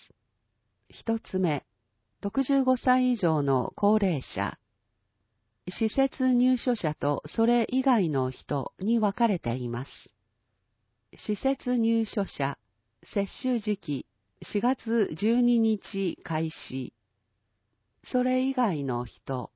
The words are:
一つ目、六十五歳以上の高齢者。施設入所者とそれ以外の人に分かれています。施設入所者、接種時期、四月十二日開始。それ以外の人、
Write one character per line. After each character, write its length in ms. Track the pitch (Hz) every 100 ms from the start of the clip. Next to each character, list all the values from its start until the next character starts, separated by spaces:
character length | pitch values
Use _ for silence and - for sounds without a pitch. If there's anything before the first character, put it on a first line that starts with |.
| - _ _ _ _ _ _ _ _
一 320 | - - 226
つ 180 | - 185
目、 260 | 175 147 - _ _ _ _ _
六 220 | 202 269
十 220 | 262 277
五 120 | 254 254
歳 360 | 254 254 254
以 40 | 233
上 260 | 170 156
の 300 | 139 131 - -
高 220 | 202 214
齢 240 | 196 147
者。 360 | - 98 101 - _ _ _ _ _ _ _ _ _ _ -
施 220 | - 220
設 420 | - 269 - 262
入 240 | 247 254 254
所 180 | 254
者 200 | 233 156
と 280 | - 147 143 - -
そ 80 |
れ 220 | 226 240 -
以 140 | 262
外 260 | 269 226 170
の 220 | 139 127
人 420 | - - 143 - -
に 180 | 202 233
分 140 | 208
か 140 | - 233
れ 120 | 185
て 160 | 120
い 140 | 127 123
ま 160 | 120
す。 60 | 135 - - _ _ _ _ _ _ _ _ _ _
施 220 | - - 208
設 400 | 269 269 - 247
入 300 | 226 226 220
所 200 | 208 190
者、 320 | - 139 - _ _ _ _ -
接 120 | 202 196 -
種 160 | 254 240
時 180 | 214 202
期、 300 | - 135 - _ _ -
四 180 | - 208
月 540 | 240 262 220 233 196
十 260 | 165 214 240
二 180 | 240 240
日 600 | 220 214 - 196 190 -
開 280 | - 160 160
始。 440 | - - 131 123 - _ _ _ _ _ _ _ _ _ _
そ 180 | - 254
れ 220 | 254 254
以 100 | 262
外 300 | 269 220 151
の 200 | 135 120
人、 460 | 123 - - 127 -